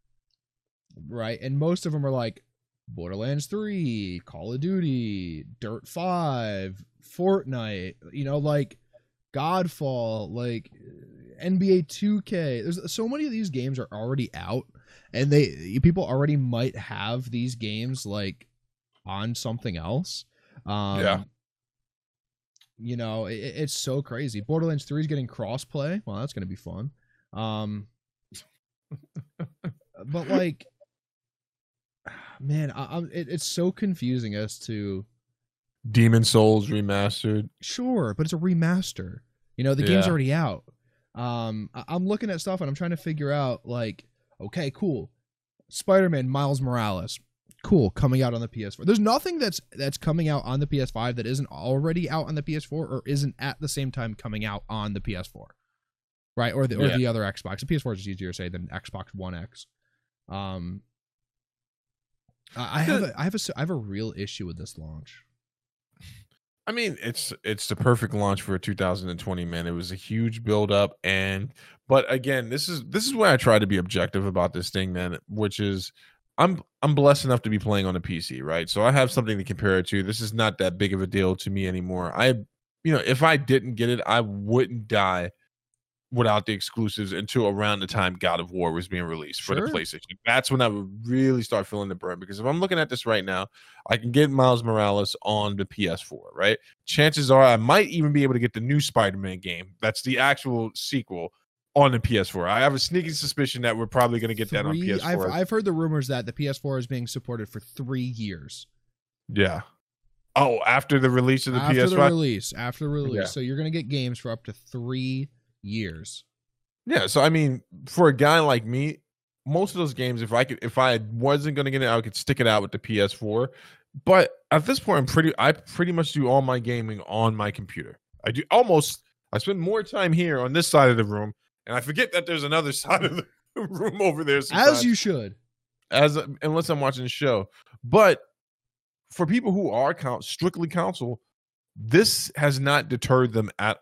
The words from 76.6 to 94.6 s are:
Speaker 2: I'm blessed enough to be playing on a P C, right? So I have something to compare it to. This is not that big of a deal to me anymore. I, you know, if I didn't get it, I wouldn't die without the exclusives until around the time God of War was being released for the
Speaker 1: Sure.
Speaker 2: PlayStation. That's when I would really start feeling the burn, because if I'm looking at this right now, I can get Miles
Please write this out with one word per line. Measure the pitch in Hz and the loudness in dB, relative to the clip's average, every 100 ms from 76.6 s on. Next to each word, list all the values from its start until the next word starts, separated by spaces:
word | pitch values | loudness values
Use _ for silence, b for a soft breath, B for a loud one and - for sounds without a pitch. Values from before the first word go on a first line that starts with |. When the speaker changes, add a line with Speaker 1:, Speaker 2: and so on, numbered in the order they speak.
| - - | -8 -2
Speaker 2:
I'm | 143 143 | 2 6
blessed | 143 143 131 | 6 6 4
enough | 123 | 0
to | 110 | 2
be | 107 | -2
playing | 107 104 95 | 2 0 2
on | 90 | -2
a | |
P | - 85 | -4 -6
C, | - 64 | -6 -8
right? | 71 82 85 | -4 -4 -2
So | 101 | 2
I | 113 | 4
have | 139 127 | 4 2
something | - 110 101 | 2 0 -2
to | |
compare | 95 98 104 92 | -4 -2 2 2
it | 90 | 2
to. | 101 | -2
This | 95 110 | -2 -4
is | 113 | -4
not | 113 110 - | 0 0 2
that | 92 90 | -2 0
big | 101 | 0
of | 95 | 0
a | 92 | 0
deal | 98 92 92 | 2 2 0
to | - | -4
me | 98 92 | -4 -2
anymore. | 92 90 90 85 - | -4 -6 -6 -4 2
I, | 123 117 - _ _ _ | 2 2 -2 _ _ _
you | 160 | 0
know, | 143 87 | 0 2
if | 127 | 4
I | 160 151 | 4 4
didn't | 120 131 120 113 | 4 2 2 -2
get | 117 | 0
it, | 120 - | 0 2
I | 117 | 2
wouldn't | 110 101 101 123 107 120 107 | 2 -4 0 2 2 -2 -2
die | 107 95 90 87 - _ _ _ _ _ _ _ | 2 2 2 -2 -8 _ _ _ _ _ _ _
without | 120 113 104 - | 0 2 2 0
the | |
exclusives | 101 - - 107 110 98 | -6 -6 -4 -4 -2 -6
until | 90 110 127 104 | -6 -4 0 0
around | 101 104 101 | 2 0 0
the | 92 | -2
time | 110 90 90 | 0 0 0
God | 90 85 | -2 -2
of | 87 | -4
War | 90 85 | -2 -2
was | 82 90 | -2 -4
being | 90 | -6
released | 85 80 73 - | -6 -8 -10 -10
for | - | -4
the | 98 | -2
Speaker 1:
Sure. | 240 | -2
Speaker 2:
PlayStation. | 311 - - - 92 117 | -4 -6 -10 -16 -10 0
That's | 123 - | 0 2
when | 131 | 2
I | 117 | 2
would | 104 95 101 113 | 0 -6 -10 -4
really | 127 135 127 | 2 2 2
start | 110 110 98 | 0 -2 -2
feeling | 104 98 | -6 -6
the | 90 | -8
burn, | 87 87 | -8 -10
because | 95 101 | -12 -8
if | 123 | -4
I'm | 160 | -2
looking | 190 175 | -2 -2
at | 151 | -2
this | 123 117 | -4 -2
right | 110 95 | -2 0
now, | 92 98 b b b - | -4 -4 b b b -2
I | 113 | -2
can | 120 | 2
get | 127 151 | 4 4
Miles | 135 127 120 | 6 4 4